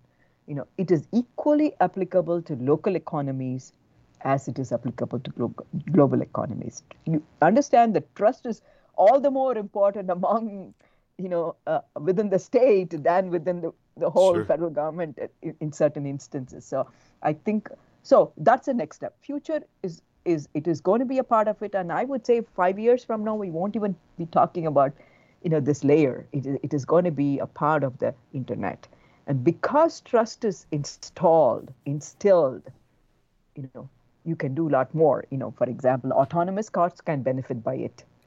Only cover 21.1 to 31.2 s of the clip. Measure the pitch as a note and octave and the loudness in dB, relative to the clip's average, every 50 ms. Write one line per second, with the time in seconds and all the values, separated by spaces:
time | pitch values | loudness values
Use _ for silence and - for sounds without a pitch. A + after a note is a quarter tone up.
21.1 | C4+ C4 C4 - A#3+ A3 G#3+ G#3+ G#3 - G#3+ G3+ - F#3+ F3+ E3+ D#3 E3+ A#3 C4 | -2 -4 0 2 2 2 2 0 -2 -4 -6 -6 -4 -6 -4 -4 -4 -4 -4 -4
22.1 | C#4 B3+ - - A#3 A#3 G#3+ - _ - F3+ F3+ F#3+ G3+ A3 A#3 B3 B3 - - | -6 -4 0 0 0 0 0 -4 _ 0 0 0 0 2 2 2 2 2 0 -4
23.1 | A3+ G#3+ G#3+ A3 G#3+ G#3+ G3+ F#3 D#3 D#3+ F#3 G#3 G3 A3+ G#3 G3+ F3 - _ _ | -6 -4 -4 -4 -4 -4 -6 -6 -4 -4 -4 -4 -2 -2 -2 -4 -4 -6 _ _
24.1 | _ - E3 D#3+ - E3+ B2 - - F3 E3 D#3+ C#3+ C#3+ C3+ C#3 - - - _ | _ -10 -10 -2 2 2 2 2 0 -2 -4 0 2 4 2 2 0 -6 -14 _
25.1 | _ _ _ _ _ _ - F3 D#3+ D#3 C3 C#3+ D3 - - C#3 D3 D#3+ D3+ C3 | _ _ _ _ _ _ -2 0 0 2 2 0 0 0 4 4 6 6 4 2
26.1 | - - - - - C#3+ C3 C3+ C#3 C3 - C#3 D#3 D3 B2 - D#3 F3 F3+ F3+ | 0 -4 -10 -8 -8 -6 -6 -4 -6 -6 -4 -4 -4 -4 0 2 2 2 2 2
27.1 | D3+ C#3+ C#3+ C#3+ C#3 C3 C3 - - - D3+ D3 D#3+ D3+ C#3 C3 B2 - A2+ A2+ | 0 0 0 0 0 -2 -4 -8 -6 -2 0 0 0 0 0 -2 -4 -4 -4 -6
28.1 | - - _ _ - C3+ A#2+ - A2 G#2+ G#2 F2+ - - - - _ _ _ _ | -6 -8 _ _ -10 -8 -8 -6 -6 -6 -6 -6 -8 -10 -14 -20 _ _ _ _
29.1 | _ _ _ - C#3+ B2+ B2 E3 E3 - - - A#3 D4 E4 E4 - - - - | _ _ _ -4 -4 0 0 0 0 0 -2 0 4 4 4 4 2 -4 -6 0
30.1 | - A3+ A#3 A3+ - - - G#3+ F3 - - _ - D3 C#3+ - - - - - | 2 2 2 0 -4 -6 -4 -4 -4 -6 -8 _ -6 -6 -6 -8 -12 -16 -20 -20
31.1 | - - | -6 0